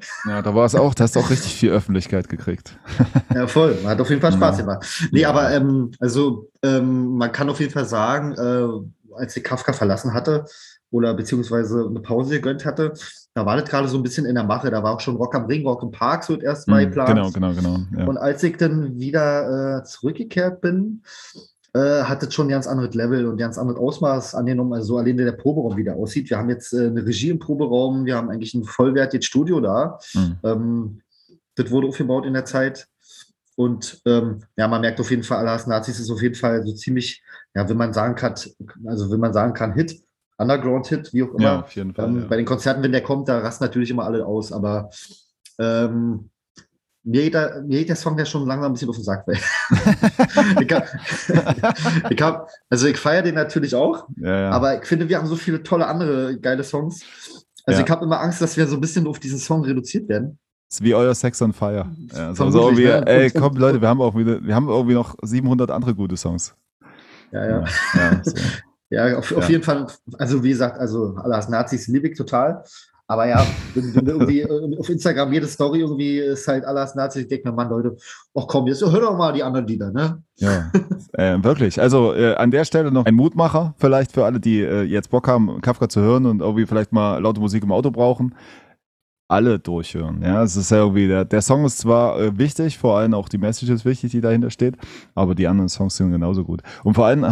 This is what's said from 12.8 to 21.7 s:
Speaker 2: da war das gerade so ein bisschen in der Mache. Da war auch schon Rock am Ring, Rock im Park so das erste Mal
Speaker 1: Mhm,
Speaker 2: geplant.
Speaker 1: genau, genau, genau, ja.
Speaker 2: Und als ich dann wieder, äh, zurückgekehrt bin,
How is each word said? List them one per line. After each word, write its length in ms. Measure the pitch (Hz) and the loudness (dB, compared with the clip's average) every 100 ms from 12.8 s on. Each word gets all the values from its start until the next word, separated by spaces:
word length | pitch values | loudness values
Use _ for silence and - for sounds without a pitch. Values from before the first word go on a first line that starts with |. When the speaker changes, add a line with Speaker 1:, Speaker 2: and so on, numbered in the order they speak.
| 156 156 - - _ | -4 -4 -18 -20 _
Speaker 2:
da 100 | - 110 | -4 0
war 100 | 117 | 0
das 80 | 147 | 0
gerade 200 | 139 139 | -2 0
so 80 | 131 | -2
ein 60 | |
bisschen 220 | 123 143 135 | -4 -4 -2
in 80 | 123 | 0
der 80 | |
Mache. 260 | 107 113 135 | 0 -2 -2
Da 120 | 107 | -2
war 100 | 107 | -2
auch 60 | 113 | -2
schon 160 | - 120 | -4 -4
Rock 180 | 120 | -2
am 120 | 135 113 | -2 -2
Ring, 200 | 151 135 | -2 -2
Rock 160 | 123 | -4
im 80 | 120 | -6
Park 320 | 110 117 165 | -4 -2 -2
so 120 | - 156 | -2 -4
das 80 | |
erste 260 | 143 147 - | -4 -4 2
Mal 120 | 104 | 4
Speaker 1:
Mhm, 40 | 98 | 4
Speaker 2:
geplant. 180 | 143 127 | 2 2
Speaker 1:
genau, 220 | 107 95 | 2 2
genau, 220 | 95 92 | -2 -2
genau, 240 | 90 90 90 92 - | 0 0 -2 -4 -4
ja. 80 | 90 | -2
Speaker 2:
Und 120 | 131 | -2
als 240 | 143 143 | -2 0
ich 120 | 175 165 | -2 0
dann 420 | 165 156 143 123 | 0 0 -4 -6
wieder, 800 | 131 156 147 143 131 131 135 135 | -2 0 2 0 0 -2 -2 -4
äh, 40 | |
zurückgekehrt 760 | - - 139 160 226 180 180 180 | -8 -6 -6 -4 -6 -2 -2 0
bin, 420 | 175 180 208 220 - - - - - _ _ | -2 0 -2 -6 -14 -20 -20 -20 -20 _ _